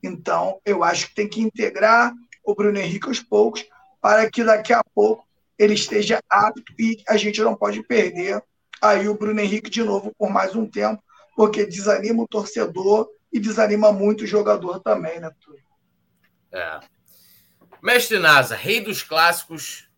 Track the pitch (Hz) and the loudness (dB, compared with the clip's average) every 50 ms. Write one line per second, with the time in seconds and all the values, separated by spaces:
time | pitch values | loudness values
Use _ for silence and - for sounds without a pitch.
0 | - 190 185 170 - - 170 165 175 190 190 - _ 208 202 185 170 170 175 170 | -10 -10 -12 -10 -6 -4 -2 -2 -2 -4 -6 -6 _ -4 -2 0 0 -2 -2 -2
1 | - - _ - 208 208 - 220 226 220 _ - 220 190 185 190 196 214 226 233 | -6 -8 _ -6 -6 -6 -4 -4 -4 -4 _ -4 -6 -6 -2 0 2 4 4 4
2 | 240 240 240 - - _ - _ _ - 208 208 208 208 208 202 190 170 170 202 | 2 0 -4 -10 -20 _ -20 _ _ -4 -4 0 0 0 0 0 -4 -6 -6 -8
3 | - - 254 233 - _ 214 208 - 226 - - - _ _ _ _ _ _ _ | -6 -6 -8 -8 -6 _ 2 2 2 2 0 -6 -14 _ _ _ _ _ _ _
4 | - 208 208 220 220 220 - - 233 220 220 214 214 - 240 233 220 _ _ - | 2 4 4 4 4 2 0 -2 2 4 2 2 4 0 2 0 0 _ _ 0
5 | 208 220 220 - - _ _ _ _ _ _ _ 208 208 214 208 - - 226 208 | 2 2 2 -2 -6 _ _ _ _ _ _ _ 2 4 4 2 -2 -2 -2 -2
6 | 208 - 226 - - _ 185 202 208 220 220 - - - - - 226 226 226 220 | 0 0 -2 -2 0 _ 2 4 4 2 0 -4 -18 -20 -6 -2 -2 -2 -2 -4
7 | _ - 214 208 208 208 202 208 220 226 214 - 208 208 208 220 220 _ 240 220 | _ 0 0 2 2 0 -2 0 0 0 0 0 -4 -4 -4 -6 -6 _ 2 2
8 | 185 180 170 170 180 190 196 208 - _ _ _ _ _ - - - 214 208 196 | 2 2 -2 -6 -6 -6 -6 -6 -8 _ _ _ _ _ -10 0 2 4 4 4
9 | 196 208 208 208 208 214 214 214 208 202 202 214 220 - - 220 233 214 196 196 | 2 -2 -2 -2 -2 -2 -2 -2 -2 -2 -2 -4 -6 -6 -6 -4 -2 -2 -2 -4
10 | 196 214 - _ 208 202 196 190 190 190 190 226 220 208 - 208 208 214 220 208 | -4 -8 -6 _ -4 -2 0 0 -2 -2 -2 -4 -6 -4 -4 -4 -2 -2 -4 -6
11 | _ _ _ _ _ _ _ - 214 208 - - 208 214 170 196 196 208 202 - | _ _ _ _ _ _ _ 2 2 2 4 0 -2 -2 -4 -6 -2 0 0 0
12 | - 214 233 226 226 - - 214 208 - - 226 214 185 170 185 185 196 208 220 | 0 -2 -2 -2 -2 -2 -4 -6 -6 -6 -6 -6 -6 -4 -4 -4 0 2 2 2
13 | 220 - - _ _ _ - 247 202 220 214 226 220 208 208 208 214 214 208 196 | 0 -4 -10 _ _ _ -6 -4 -4 -4 0 0 0 2 2 4 4 4 4 4
14 | 196 208 214 208 220 196 202 208 208 214 208 202 180 175 180 190 - - 190 185 | 2 0 0 0 -4 -2 0 0 2 2 0 0 0 -8 -8 -8 -2 -2 -2 -2
15 | 175 160 165 170 170 160 156 _ _ _ - - _ _ _ _ _ _ _ _ | -2 -8 -10 -10 -12 -14 -16 _ _ _ -20 -20 _ _ _ _ _ _ _ _
16 | _ _ _ _ _ _ _ _ _ _ - 92 85 82 80 76 - _ _ _ | _ _ _ _ _ _ _ _ _ _ -10 -10 -10 -8 -10 -14 -16 _ _ _
17 | _ _ _ _ _ _ _ _ _ _ _ _ _ _ - _ - 196 247 247 | _ _ _ _ _ _ _ _ _ _ _ _ _ _ -20 _ -2 2 2 2
18 | 240 - 226 196 170 160 151 139 127 - 117 104 - 175 214 233 202 220 196 175 | 2 2 -2 2 6 6 6 6 6 2 -4 -8 -4 -4 -4 -4 -4 -6 -8 -8
19 | - - 156 160 160 175 170 - - _ 165 156 135 - - - - _ _ | -8 -4 0 2 4 4 2 0 -6 _ -14 -14 -14 -14 -14 -16 -20 _ _